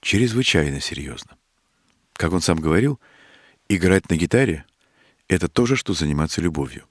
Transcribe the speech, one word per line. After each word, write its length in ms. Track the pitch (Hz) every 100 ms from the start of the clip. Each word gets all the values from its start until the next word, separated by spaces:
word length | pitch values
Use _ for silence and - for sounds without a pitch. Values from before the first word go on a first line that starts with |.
чрезвычайно 760 | - 98 123 113 127 90 76 69
серьёзно. 600 | - 65 69 67 - - _ _ _ _ _ _ _
Как 220 | - 82
он 80 | 90
сам 180 | 85 82
говорил, 400 | 78 82 131 139 _ _ - - _ _ _
играть 440 | 98 90 95 -
на 60 | 82
гитаре — 480 | 82 120 131 78 - _ _ _ _ _ _
это 200 | - 85
то 160 | -
же, 100 | 120
что 200 | 131 -
заниматься 480 | 90 76 73 78 -
любовью 420 | 85 76 69 - -